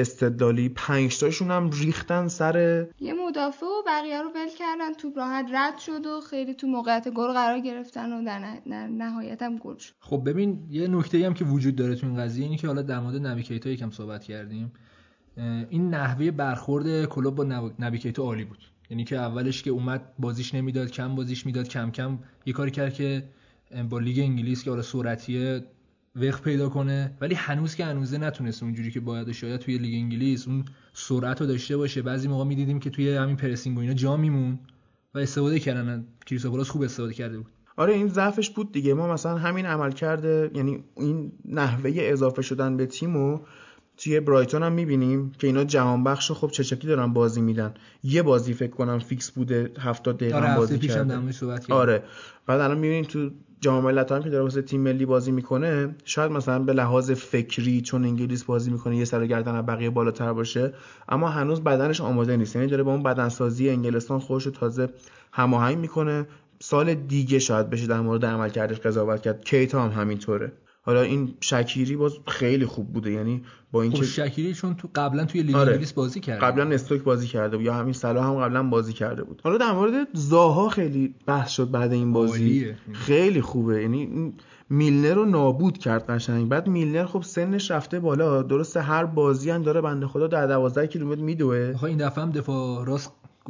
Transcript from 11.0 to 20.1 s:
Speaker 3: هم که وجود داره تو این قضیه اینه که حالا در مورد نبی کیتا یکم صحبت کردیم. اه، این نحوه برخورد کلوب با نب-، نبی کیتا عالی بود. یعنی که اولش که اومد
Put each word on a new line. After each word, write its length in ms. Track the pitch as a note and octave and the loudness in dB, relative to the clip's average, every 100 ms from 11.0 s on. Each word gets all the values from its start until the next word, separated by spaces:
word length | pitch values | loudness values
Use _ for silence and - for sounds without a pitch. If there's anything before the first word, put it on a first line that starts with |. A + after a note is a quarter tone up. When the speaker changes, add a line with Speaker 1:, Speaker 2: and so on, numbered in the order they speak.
| - E3+ | 2 2
Speaker 3:
هم 100 | F#3 | 2
که 100 | E3+ | 0
وجود 320 | D3+ C#3 C3+ B2+ | 0 2 2 0
داره 180 | B2 | 0
تو 120 | A#2+ C3+ | -2 -4
این 100 | B2 | -4
قضیه 280 | A#2+ A#2 | -4 -4
اینه 120 | D3 D#3 | -4 -4
که 100 | D#3+ | -2
حالا 160 | C#3 | -4
در 180 | C#3 B2 | -4 -4
مورد 260 | A#2+ C#3 C#3 | -4 -4 -4
نبی 160 | A#2+ | -6
کیتا 280 | A#2 A2+ C3 | -6 -6 -6
یکم 200 | B2 A2+ | -6 -6
صحبت 340 | G#2+ G#2+ G#2 | -10 -12 -12
کردیم. 480 | G#2 G#2+ G#2 G#2+ A#2 - _ _ _ _ _ - | -12 -12 -10 -10 -10 -12 _ _ _ _ _ -10
اه، 280 | A#2 A#2 A2+ | -6 -6 -4
این 260 | E3 F3+ | -2 0
نحوه 360 | D#3+ C3+ B2+ D#3+ | 0 -2 0 -2
برخورد 760 | D3+ C#3 B2 - C#3+ D#3 D#3+ | 0 -4 -4 -2 -2 0 -2
کلوب 300 | D3+ C#3 C3 | -2 -2 -2
با 100 | C#3 | 0
نب-، 280 | C3+ B2+ A#2 - | -2 -4 -6 -6
نبی 200 | A#2+ A#2 | -4 -4
کیتا 240 | D3+ B2+ | -4 -4
عالی 220 | B2+ A2 | -4 -4
بود. 140 | G2+ - - _ - | -8 -14 -20 _ -12
یعنی 140 | A#2 | -8
که 120 | A#2 C3 | -4 -4
اولش 460 | A#2+ A#2 B2+ C3 | -4 -2 -2 -2
که 80 | C#3+ | -2
اومد 320 | B2 B2+ C3 - | -2 -2 -4 -8